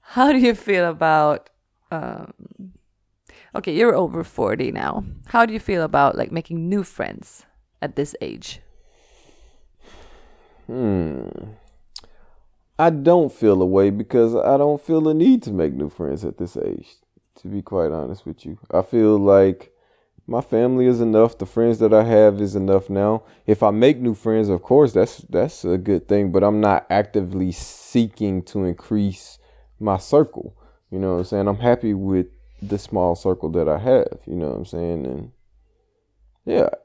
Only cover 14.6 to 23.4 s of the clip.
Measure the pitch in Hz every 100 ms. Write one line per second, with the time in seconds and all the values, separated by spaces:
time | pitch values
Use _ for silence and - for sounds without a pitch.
14.6 | 147 147 - 160 156 156 190 262 - 98
15.6 | 78 65 73 - 80 71 82 - 87 -
16.6 | - - - _ _ _ _ _ 92 101
17.6 | 98 95 80 80 65 95 - 92 - 95
18.6 | - 87 92 117 107 107 98 98 95 92
19.6 | - _ _ _ _ _ - 117 - 113
20.6 | 123 127 127 120 117 107 113 - 95 -
21.6 | 117 113 113 107 113 110 107 101 101 98
22.6 | 95 98 95 98 101 110 - _